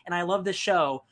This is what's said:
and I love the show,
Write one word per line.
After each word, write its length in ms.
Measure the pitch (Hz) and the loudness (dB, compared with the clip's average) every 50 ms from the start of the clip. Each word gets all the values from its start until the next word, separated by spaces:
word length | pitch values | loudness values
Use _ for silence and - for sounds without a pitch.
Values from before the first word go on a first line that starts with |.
| - | -8
and 80 | 180 175 | -4 -2
I 80 | 175 175 | -2 0
love 220 | 175 190 202 185 | 0 0 0 0
the 80 | 196 180 | -2 -4
show, 500 | - - 202 196 175 156 139 135 127 - _ | -4 0 2 2 4 4 2 0 -4 -8 _